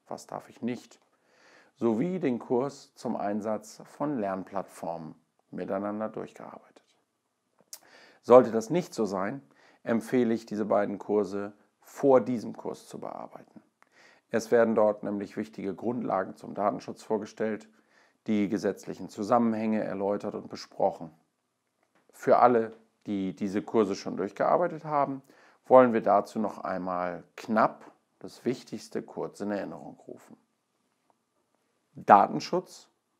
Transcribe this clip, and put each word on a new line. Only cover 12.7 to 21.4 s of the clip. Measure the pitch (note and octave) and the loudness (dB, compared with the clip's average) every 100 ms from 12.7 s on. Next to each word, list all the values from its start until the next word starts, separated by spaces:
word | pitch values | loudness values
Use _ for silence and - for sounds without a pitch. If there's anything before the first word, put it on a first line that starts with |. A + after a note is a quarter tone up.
| - - | -12 -14
zu | - | -14
bearbeiten. | - - A#1 - - - _ _ _ _ - _ _ | -12 -12 -14 -18 -20 -20 _ _ _ _ -20 _ _
Es | A2+ A2 | -4 2
werden | A#2+ A2+ | 4 4
dort | A2+ G#2+ G#2 | 4 2 2
nämlich | G#2 G2+ G2 - | -4 -6 -6 -8
wichtige | G#2+ - F#2+ | -10 -8 -8
Grundlagen | F2 G#2+ B2 A2 G2 F#2+ - | -6 -6 -4 -2 -2 -4 -10
zum | - | -12
Datenschutz | - G#2 - - - | -4 -2 -2 -8 -12
vorgestellt, | - A2 G#2+ - A2 G#2+ - _ _ _ _ _ - | -4 -4 -4 -6 -6 -6 -12 _ _ _ _ _ -2
die | G#2+ G2 | 0 0
gesetzlichen | G2+ G2 - - F2+ F#2+ | 0 -2 -4 -8 -12 -12
Zusammenhänge | - G2+ B2 A#2 A2 A2 G#2+ | -6 0 2 2 0 -2 -2
erläutert | - G2 G2 G2+ G#2 | -2 -4 -2 -4 -4
und | G2+ F#2+ | -10 -10
besprochen. | - - - G2 - E2 - _ _ | -16 -14 -2 -2 -2 -10 -18 _ _